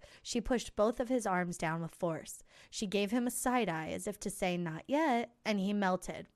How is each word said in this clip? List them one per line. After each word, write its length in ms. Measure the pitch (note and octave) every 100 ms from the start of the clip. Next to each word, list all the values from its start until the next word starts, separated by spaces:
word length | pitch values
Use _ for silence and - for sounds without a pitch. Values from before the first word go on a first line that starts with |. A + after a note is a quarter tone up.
| - -
She 180 | - A#3+
pushed 340 | F#3+ B3 -
both 260 | - G#3+ A#3
of 100 | A#3+
his 160 | B3+ G#3+
arms 320 | F3+ F3+ F3
down 240 | E3 E3
with 120 | E3
force. 480 | - F3 D#3 - - - - -
She 160 | - G#3
gave 240 | G3 G3+
him 160 | A#3+ A#3+
a 40 |
side 380 | B3 C4 B3 G#3
eye 220 | D#3+ D#3+
as 160 | - G3
if 120 | G3+
to 100 | G#3
say, 260 | - F#3 F3
"Not 280 | E3+ D#3+ -
yet," 460 | C#4 D#4+ A#3 A#3 _
and 160 | - G#3
he 140 | F#3+
melted. 520 | G#3 F#3+ F#3 - D#3+ -